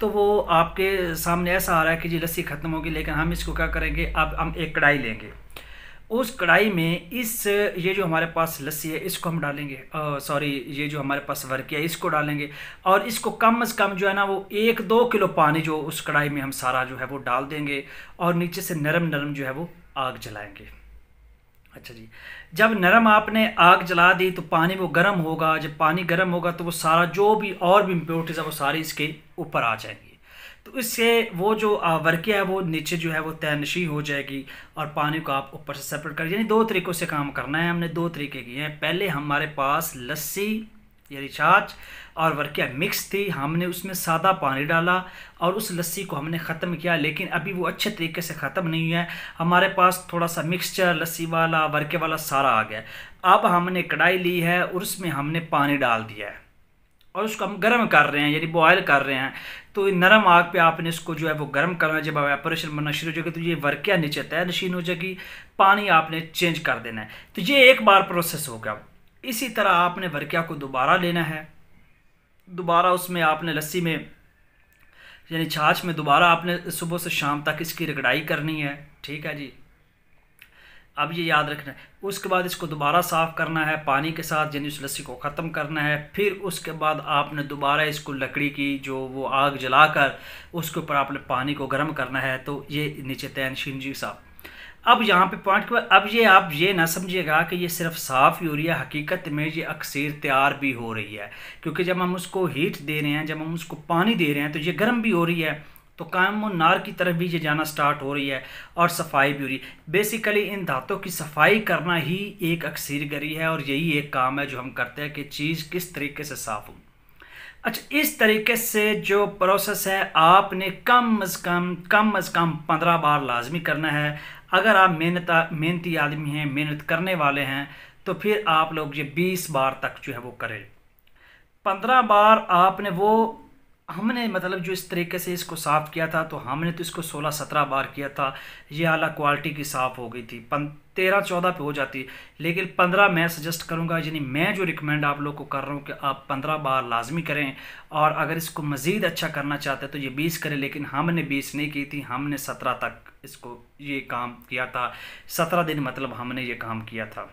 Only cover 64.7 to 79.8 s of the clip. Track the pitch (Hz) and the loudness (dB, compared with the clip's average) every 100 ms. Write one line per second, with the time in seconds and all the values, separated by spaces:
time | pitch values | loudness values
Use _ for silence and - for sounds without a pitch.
64.7 | 180 170 175 185 185 - - - - 196 | -4 -4 -4 -6 -8 -14 -18 -8 4 6
65.7 | 202 202 160 160 160 160 - 175 151 147 | 6 6 4 4 -4 -6 -2 0 0 -2
66.7 | 120 117 113 107 - - - 180 277 254 | -2 -4 -10 -10 -14 -12 -6 2 8 10
67.7 | 254 214 196 185 175 170 151 143 113 110 | 10 8 8 6 -2 -2 -4 -8 -8 -8
68.7 | 107 - - _ _ 247 226 262 220 202 | -8 -12 -20 _ _ -8 -4 -4 2 4
69.7 | 175 175 175 185 147 147 170 165 156 135 | 6 4 0 -4 -4 -2 -2 -2 -6 -4
70.7 | 131 139 180 175 170 156 156 165 - - | 0 4 4 4 0 -2 -4 -10 -20 -20
71.7 | - - _ _ _ _ _ - 180 170 | -20 -20 _ _ _ _ _ -16 -6 2
72.7 | 170 180 180 180 175 160 151 170 151 151 | 4 6 4 0 0 2 2 0 -4 -2
73.7 | 180 170 151 - - _ _ _ _ _ | -2 0 -2 -6 -20 _ _ _ _ _
74.7 | _ _ - - - - 165 160 156 151 | _ _ -20 -20 -20 -8 -4 -4 0 2
75.7 | 170 180 156 151 147 175 165 175 175 175 | 2 -2 -2 4 6 6 4 0 -4 -6
76.7 | 165 165 175 175 - 143 147 151 151 165 | -8 -4 -4 -4 -4 -2 -2 -2 -4 -6
77.7 | - 160 143 123 143 156 156 151 156 143 | -6 -6 0 0 0 0 -4 -2 -4 -6
78.7 | 143 - - - 151 160 147 135 - - | -8 -16 -18 -14 -10 -10 -10 -14 -16 -20
79.7 | _ | _